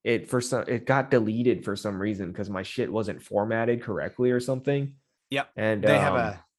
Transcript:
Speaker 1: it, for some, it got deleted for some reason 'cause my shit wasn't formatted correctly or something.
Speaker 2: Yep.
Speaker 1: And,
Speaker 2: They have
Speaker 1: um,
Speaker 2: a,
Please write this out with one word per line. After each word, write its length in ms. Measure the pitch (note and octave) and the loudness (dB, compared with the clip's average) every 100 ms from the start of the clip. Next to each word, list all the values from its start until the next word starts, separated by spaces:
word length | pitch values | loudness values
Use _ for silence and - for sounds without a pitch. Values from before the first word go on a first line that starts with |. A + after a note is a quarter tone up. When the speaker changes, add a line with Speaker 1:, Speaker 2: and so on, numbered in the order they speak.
Speaker 1:
it, 260 | A2+ A#2 - | -2 0 0
for 120 | B2+ | -2
some, 240 | B2 B2 - | 0 -2 -2
it 180 | A#2+ A#2 | -4 2
got 240 | C3+ C3 | 2 4
deleted 540 | B2+ A2 A2+ B2 F#2+ G#2+ | 2 4 2 2 2 0
for 100 | G2+ | -4
some 240 | G#2+ F#2+ | -4 -4
reason 300 | G#2 G2 F2+ | -4 -4 -6
'cause 160 | G2 G2 | -6 -6
my 120 | F#2+ | -6
shit 280 | F#2+ - A#2 | -6 -4 -2
wasn't 320 | G#2+ G2+ - | -2 -4 -6
formatted 580 | - G#2 G#2+ A2+ A#2 A#2 | -4 0 0 0 0 0
correctly 500 | A#2 F2 D#2 - B2 | -2 -4 -4 0 2
or 80 | B2 | 2
something. 560 | B2+ C3 C3+ C#3+ C#3 - _ _ - | 0 -4 0 -2 -2 -8 _ _ -6
Speaker 2:
Yep. 180 | C#3 - - | -4 -4 -2
Speaker 1:
And, 300 | A2 G#2+ G2 | 0 2 4
Speaker 2:
They 140 | - | 4
have 160 | F#2+ A2 | 4 2
Speaker 1:
um, 0 | |
Speaker 2:
a, 300 | A2+ G2+ _ | 0 -4 _